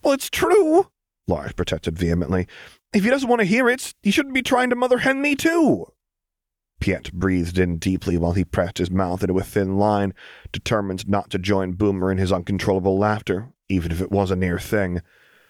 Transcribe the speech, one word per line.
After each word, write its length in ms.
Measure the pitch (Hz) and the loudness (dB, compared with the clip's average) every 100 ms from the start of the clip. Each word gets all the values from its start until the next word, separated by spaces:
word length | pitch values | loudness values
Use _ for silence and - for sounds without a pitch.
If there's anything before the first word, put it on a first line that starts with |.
"Well, 100 | 311 | 0
it's 160 | 269 - | 0 -2
true," 600 | - 330 381 330 320 - _ _ _ - | -2 4 4 6 4 2 _ _ _ -4
Lars 240 | 85 71 | -4 -4
protested 440 | - 87 80 87 82 | -6 -4 -2 -4 -2
vehemently. 480 | 87 87 73 92 90 - - - _ | 0 0 0 -2 -2 -10 -20 -20 _
"If 140 | 214 220 | 0 2
he 40 | |
doesn't 200 | 269 262 | 0 2
want 100 | 240 | 2
to 60 | 196 | 2
hear 240 | 220 247 | 2 2
it, 240 | 233 - - | 0 -6 -4
he 80 | 202 | 0
shouldn't 240 | 202 277 262 | 0 0 -2
be 60 | |
trying 280 | 254 247 254 | 0 0 2
to 60 | 240 | 0
mother 220 | 247 247 | 2 2
hen 240 | 269 269 | 2 0
me 160 | 285 277 | 0 0
too." 560 | 330 339 294 110 - _ _ _ _ _ _ _ _ _ | 0 2 2 2 -4 _ _ _ _ _ _ _ _ _
Piet 320 | - 90 - | -2 -2 -6
breathed 440 | 90 95 92 87 90 | -4 0 0 0 0
in 200 | 90 85 | 0 0
deeply 400 | 95 92 - 87 | -2 -2 0 0
while 160 | 85 | 0
he 100 | 90 | 0
pressed 360 | 90 - 87 - | -2 -2 -2 -2
his 120 | 90 | -2
mouth 320 | 92 92 90 | 0 -2 -2
into 160 | 98 92 | 0 -2
a 40 | |
thin 340 | 98 - 95 95 | 0 -2 0 0
line, 360 | 104 104 101 - - - - | 2 2 -2 -6 -18 -20 -12
determined 560 | - - 113 98 92 - | -10 -2 -2 -2 -8 -2
not 220 | 101 - | -2 -2
to 100 | 101 | -6
join 320 | 92 98 92 | 0 0 0
Boomer 400 | 92 104 98 92 | 0 0 2 0
in 60 | 95 | 0
his 160 | 95 | 0
uncontrollable 640 | 92 87 95 - 95 92 95 | 0 0 -2 0 2 2 2
laughter, 560 | 107 107 - 92 113 _ _ | 2 0 -2 -4 -6 _ _
even 240 | 95 82 | -2 -2
if 80 | 82 | -4
it 100 | 95 | -2
was 180 | 98 95 | 0 0
a 60 | 95 | 0
near 240 | 92 85 | 0 -2
thing. 420 | - 110 95 87 - _ _ _ _ | -2 -2 0 -4 -8 _ _ _ _